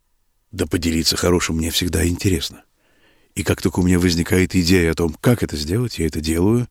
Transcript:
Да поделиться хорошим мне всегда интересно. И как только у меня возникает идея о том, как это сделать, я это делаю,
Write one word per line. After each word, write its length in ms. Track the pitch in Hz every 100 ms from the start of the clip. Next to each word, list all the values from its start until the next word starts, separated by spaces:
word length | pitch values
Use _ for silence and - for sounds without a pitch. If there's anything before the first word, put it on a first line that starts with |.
| _ _ _ _ _
Да 140 | 95 82
поделиться 500 | 92 82 82 82 -
хорошим 400 | 87 87 - 80
мне 140 | 80
всегда 360 | - 87 82 85
интересно. 560 | 87 101 87 - - _ _ _ _ _ _ _
И 80 | -
как 200 | 80 -
только 180 | 98 95
у 20 |
меня 160 | 90 90
возникает 560 | 90 85 82 92 87 95
идея 360 | 82 95 82
о 20 |
том, 200 | 80 85
как 280 | - - 120
это 140 | - 76
сделать, 420 | 76 104 123 -
я 80 | 80
это 140 | 80
делаю, 480 | 78 82 98 120 120